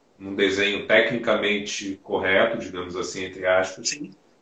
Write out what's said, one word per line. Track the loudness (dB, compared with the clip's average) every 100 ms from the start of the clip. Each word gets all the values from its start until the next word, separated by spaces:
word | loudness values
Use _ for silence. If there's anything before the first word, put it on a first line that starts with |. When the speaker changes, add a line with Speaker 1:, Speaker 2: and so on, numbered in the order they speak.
| _ _
Speaker 1:
num | -8 2
desenho | 2 4 0 0 4
tecnicamente | 4 4 0 0 2 2 -2 -4 -8 -8 -10
correto, | -4 -2 2 4 4 0
digamos | -6 -8 -6 -6
assim, | -6 -6
entre | -8 -4 2
aspas. | 2 2 -4 -6
Speaker 2:
Sim. | -6 -10 -16 _ _